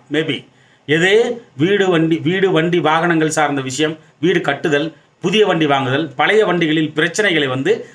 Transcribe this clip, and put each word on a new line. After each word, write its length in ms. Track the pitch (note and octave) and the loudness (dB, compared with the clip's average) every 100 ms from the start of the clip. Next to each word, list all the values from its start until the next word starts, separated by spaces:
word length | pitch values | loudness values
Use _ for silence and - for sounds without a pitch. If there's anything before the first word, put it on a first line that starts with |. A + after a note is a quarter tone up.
| - | -6
maybe 260 | D3 C#3+ A#2+ - _ _ _ - | -4 -4 -6 -10 _ _ _ -2
எது 240 | D#3+ F#3 G#3+ B3 A#3 - - | 0 4 2 2 -4 -12 -2
வீடு, 280 | F3 G3+ F#3 | 0 2 2
வண்டி, 300 | E3+ D#3+ D#3+ | 2 2 0
வீடு, 300 | C#3 F#3+ F#3+ | 0 0 2
வண்டி, 280 | D#3+ E3+ F3 | 2 2 0
வாகனங்கள் 560 | D3+ E3 F3 E3 D#3 D#3 | 2 2 2 0 0 0
சார்ந்த 240 | D3 C#3 | -2 -2
விஷயம், 320 | C3 B2+ D#3 D#3+ - _ | -6 -4 -4 -4 -14 _
வீடு 200 | D#3 F3 | -2 0
கட்டுதல், 480 | - - F3 C#3+ D#3 - _ _ | -2 -4 -2 -2 -2 -8 _ _
புதிய 220 | F#3 G#3+ G3 | -2 2 2
வண்டி 200 | E3+ D3+ | 2 2
வாங்குதல், 400 | C#3 C3 C3+ D#3+ | 0 0 -2 -4
பழைய 260 | - D#3+ G#3+ | -2 0 2
வண்டிகளில் 460 | G3 F3 D#3 D#3+ D#3 | 2 0 0 0 -2
பிரச்சனைகளை 560 | D3+ E3 E3 G3+ D#3 C#3 | -2 -2 0 0 0 -2
வந்து 240 | C3 C#3+ - - | -2 -2 -2 -4